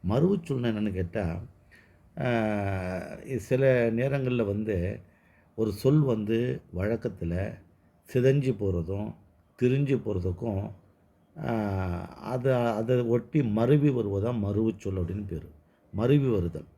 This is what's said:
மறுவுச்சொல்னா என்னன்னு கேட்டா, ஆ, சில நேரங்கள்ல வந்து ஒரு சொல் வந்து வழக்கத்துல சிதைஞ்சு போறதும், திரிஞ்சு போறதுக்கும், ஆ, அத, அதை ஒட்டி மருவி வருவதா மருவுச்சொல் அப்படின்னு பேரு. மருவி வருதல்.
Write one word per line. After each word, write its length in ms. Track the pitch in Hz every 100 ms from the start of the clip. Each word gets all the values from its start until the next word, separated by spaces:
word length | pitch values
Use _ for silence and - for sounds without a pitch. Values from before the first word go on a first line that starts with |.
| 90
மறுவுச்சொல்னா 600 | 117 175 196 - 131 120
என்னன்னு 200 | 107 107
கேட்டா, 480 | 92 87 110 90 90 - - _ - _ _ _ -
ஆ, 800 | 127 117 110 104 98 95 90 92 - - - 127
சில 560 | 98 127 135 123 120
நேரங்கள்ல 540 | 113 135 135 127 123 104
வந்து 540 | 101 107 92 90 107 - _ _ _ _ -
ஒரு 160 | 110
சொல் 280 | 95 131 151
வந்து 640 | 139 110 104 113 123 131 - 87
வழக்கத்துல 840 | 101 113 117 - 85 85 104 - - _ _ _ -
சிதைஞ்சு 420 | 127 127 139 131 104
போறதும், 560 | 101 90 82 98 107 - _ _ _ _
திரிஞ்சு 400 | 123 135 139 127 107
போறதுக்கும், 640 | 98 90 90 120 98 107 - _ _ _ _ _ 165 139
ஆ, 60 | 113 104 95 92 87 87
அத, 680 | - - 127 131 127 117
அதை 280 | 107 113 127
ஒட்டி 420 | 117 120 - 156
மருவி 460 | 117 104 120 151 147
வருவதா 500 | 123 101 98 110 120
மருவுச்சொல் 580 | 101 101 110 92 98 95
அப்படின்னு 280 | 85 98 98
பேரு. 240 | 82 76 - _ _ _
மருவி 340 | 92 120 147 135
வருதல். 380 | 107 85 78 -